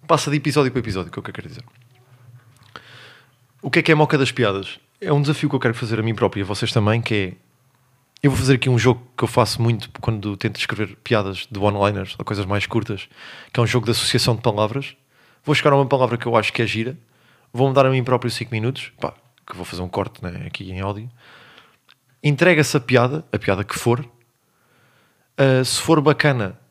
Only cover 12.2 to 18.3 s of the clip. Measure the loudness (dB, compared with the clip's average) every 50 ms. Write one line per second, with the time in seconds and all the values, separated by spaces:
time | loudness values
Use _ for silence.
12.2 | -6 -6 -4 -4 -2 -2 -2 -2 -4 -2 -2 -4 -2 -2 -8 -10 -10 -18 _ -20
13.2 | -20 -20 -20 -20 -20 -8 _ 0 0 2 2 0 0 0 -2 0 0 0 0 0
14.2 | 2 2 0 0 0 -2 0 0 0 0 -2 -6 -8 -10 -16 _ _ _ _ _
15.2 | _ _ _ _ _ 0 0 2 4 4 4 4 4 4 2 2 2 2 0 -2
16.2 | -4 2 2 2 2 2 -2 -2 -2 -2 -2 -4 -6 -6 -8 -14 _ _ _ _
17.2 | _ _ _ _ _ _ _ 0 0 2 4 4 4 4 4 2 2 2 0 0
18.2 | 0 -2